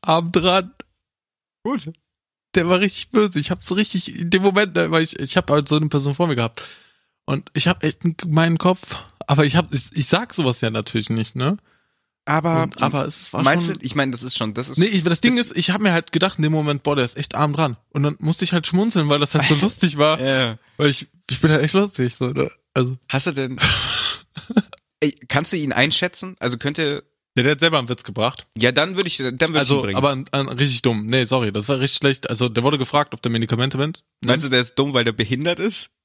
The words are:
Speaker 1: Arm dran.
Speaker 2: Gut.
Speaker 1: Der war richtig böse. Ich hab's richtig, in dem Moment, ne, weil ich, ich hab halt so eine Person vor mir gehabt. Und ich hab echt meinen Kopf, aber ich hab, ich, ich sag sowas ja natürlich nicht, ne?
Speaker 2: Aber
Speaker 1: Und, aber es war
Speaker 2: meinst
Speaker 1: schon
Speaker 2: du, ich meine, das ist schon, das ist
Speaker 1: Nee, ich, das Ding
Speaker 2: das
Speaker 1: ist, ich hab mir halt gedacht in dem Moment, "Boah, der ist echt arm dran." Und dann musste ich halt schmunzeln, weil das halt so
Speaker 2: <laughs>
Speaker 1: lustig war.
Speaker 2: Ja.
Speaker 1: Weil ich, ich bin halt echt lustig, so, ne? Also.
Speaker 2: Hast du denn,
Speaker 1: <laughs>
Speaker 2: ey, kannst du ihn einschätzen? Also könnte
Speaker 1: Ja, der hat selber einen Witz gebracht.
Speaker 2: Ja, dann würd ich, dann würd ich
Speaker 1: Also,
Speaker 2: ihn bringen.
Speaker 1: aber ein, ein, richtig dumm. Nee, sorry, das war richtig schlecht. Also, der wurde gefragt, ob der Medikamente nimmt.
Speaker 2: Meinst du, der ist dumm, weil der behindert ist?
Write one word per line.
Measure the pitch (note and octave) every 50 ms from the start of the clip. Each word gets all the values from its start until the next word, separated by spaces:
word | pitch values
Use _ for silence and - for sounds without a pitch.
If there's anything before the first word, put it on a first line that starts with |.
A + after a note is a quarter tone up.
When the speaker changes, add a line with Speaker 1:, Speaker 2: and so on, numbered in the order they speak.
Speaker 1:
Arm | - - D#3+ E3 E3+ E3+
dran. | F3 F3+ E3 F#3 F3+ F#3+ F#3 F#3+ _ _ - _ _ _ _ _ _ _ _ _ _ _ _ _ _ _ _
Speaker 2:
Gut. | - - G3+ - D#3+ E3 _ _ _ _ _ _ _ _ _ _ _ _
Speaker 1:
Der | F3+ E3+ E3+
war | F#3 F3+
richtig | G3+ G3 - - - _
böse. | - G#3+ G#3+ G#3 F3+ D#3
Ich | D3 -
hab's | F#3 - - - F3+
richtig, | G3 G#3+ - - F#3 - - -
in | - F3 E3+
dem | F3 F#3
Moment, | F#3+ G3+ F#3 G3 G#3+ G3 D#3+
ne, | F3 E3+ D#3+
weil | D#3+ E3 D#3+
ich, | D#3+ - -
ich | C#3+ C3+ -
hab | F#3 F3 -
halt | C#3+ D3+ C#3+
so | - D3+
eine | D3+ D#3 D3+
Person | - C#3+ C#3 C#3+ C#3
vor | - F3
mir | E3+ C#3
gehabt. | A#2+ A#2 A2 _ - - - - - _ _ _ _ _ _ _ _ _
Und | - C#3 C3+ - - _
ich | D#3 D#3
hab | F3 F3+ - -
echt | D#3 - _ - E3+ D#3+ - -
meinen | E3+ D3+ E3 E3 E3+ E3
Kopf, | D#3+ - F3+ F#3 - - - - - - - _ _ -
aber | - C#3+ C#3 D#3
ich | C#3+ C3
hab, | E3+ E3+ - C#3+
ich, | C3+ - - -
ich | D#3+ C#3
sag | - - F#3 A#3+ - -
sowas | - D#3 B2+ A#2+ -
ja | - A2+
natürlich | A2 A2 G#2+ - - A2+ G#2+ -
nicht, | A#2 A2+ A2+ - -
ne? | C3 B2+ C#3+ G3 G3+ _ _ _ _ _ _ _ _ _ _ _ _ _
Speaker 2:
Aber | - D3 D#3 D#3 E3+ E3 E3 E3
Speaker 1:
Und, | C3+ - -
aber | B2+ C#3 - C#3+ -
es | - D3 - - - -
war | - C3
Speaker 2:
meinst | C3 D3+ F3 E3+
Speaker 1:
schon | E3 B2+
Speaker 2:
du, | A2+ -
ich | B2+ A#2
meine, | D3 C#3 C3+
das | B2 A#2 A#2+
ist | B2+ -
schon, | - A#2 G#2+ G2+
das | A2+ B2+ -
ist | B2 C#3
Speaker 1:
Nee, | F3+
ich, | A3 G#3+ F#3+ D#3
das | F3 E3+ -
Ding | - A#3+ B3+
Speaker 2:
das | A#3+ A#3+
Speaker 1:
ist, | - -
ich | F3 E3 -
hab | F3+ G3+
mir | G#3 G3 E3+
halt | E3 E3 -
gedacht | - E3 F3+ F#3+ - -
in | D#3
dem | D3+
Moment, | D#3 D#3 D3+ D3 C#3+ C#3 _
"Boah, | D3 C#3+
der | C#3+ B2+
ist | A#2+ -
echt | - C#3+ - -
arm | - D3 D3 C#3+
dran." | D3 D#3+ C3+ A#2+ - _ _
Und | _ D3 C#3
dann | D3 D3+ -
musste | - D#3 E3 - -
ich | - F3
halt | F3 D#3
schmunzeln, | - - F3+ G#3 A3+ - F#3 D#3 D3
weil | D3 C#3+
das | C#3+ - -
halt | D3+ D3
so | - D3+
Speaker 2:
<laughs> | C#3+
Speaker 1:
lustig | F#3 G#3+ - - - F3 C#3+
war. | D3 C#3+ D3+ D#3 B2
Speaker 2:
Ja. | B2+ C3+ C3+ C3 C3 A#2 A2 A2 _ _ _
Speaker 1:
Weil | - D3 D3
ich, | C3+ - - _ _ _ _ -
ich | C3+ -
bin | - D#3+
halt | D#3 D3 C#3
echt | D#3 -
lustig, | F#3+ G3+ G3+ - - B2+ B2 -
so, | - C3 B2
ne? | B2 - - - - _ _ _ _
Also. | B2+ B2+ B2+ B2+ B2 _ _
Speaker 2:
Hast | - C#3 C#3
du | F3+
denn, | D3 C3+ C3+ B2+ C3 - - - - - - - - - - - - - - _
Speaker 1:
<laughs> | _ - - - B3 A3 - _ - - _ _ _ _
Speaker 2:
ey, | D3+ D3+ - _ -
kannst | _ - C#3+ E3 - G3+
du |
ihn | E3+ D3+ C#3 -
einschätzen? | - B2+ D3+ D#3 - F3+ F3+ - - - F#3 F#3 _
Also | - B2 B2
könnte | A#2 - C#3+ D3 E3+ D#3+ C#3+ C#3+ - _ _ _ _ _ _ _
Speaker 1:
Ja, | C3+ A#2+
der | C#3 D3+
hat | C#3
selber | D#3+ E3 D#3+ D3
einen | B2 A#2
Witz | B2+ - -
gebracht. | - G2 - G#2+ B2 C3 - - _ _
Speaker 2:
Ja, | A2 A2 B2
dann | B2+ C3+ D3+ F3+ F#3+
würd | F3+ G3
ich, | F3 -
dann | - C3+ B2+ B2+ B2+
würd | E3 -
ich | D#3+
Speaker 1:
Also, | D3+ C#3 B2 C#3+
Speaker 2:
ihn | C#3 B2
bringen. | G2+ G2
Speaker 1:
aber | B2+ C3+ C#3+
ein, | C3+ C3 B2+ -
ein, | - C#3 C#3
richtig | C3 B2 A#2+ C#3+ C#3 B2+ A#2+
dumm. | - B2+ A#2 G#2+ G#2+
Nee, | A2 B2 C3 B2
sorry, | G#2+ B2+ C3 A#2+ G#2
das | G2 G#2+ G#2 C3
war | C#3+ B2+
richtig | C3 C#3+ -
schlecht. | - D3 C#3 C3+ - - -
Also, | B2 A2 B2 B2
der | A2 A#2 A#2
wurde | C#3 D3+ C#3
gefragt, | C3 - - D3 D3 - -
ob | A2+
der | - B2
Medikamente | A#2 A2+ A#2 A2 B2 A#2 B2+ C3+ C3+
nimmt. | C3+ C#3+ D#3 F3 - _ _ _ _ -
Speaker 2:
Meinst | A#2+ B2 C3 C#3+
du, | C3+
der | B2+ B2
ist | B2 A2+ -
dumm, | - C#3 C#3+ C3+
weil | B2+ A#2
der | A#2 G#2
behindert | G2+ A#2 G2 B2+ B2 D3+ E3+ F3 E3
ist? | F3+ A3+ G#3+ - - - _ _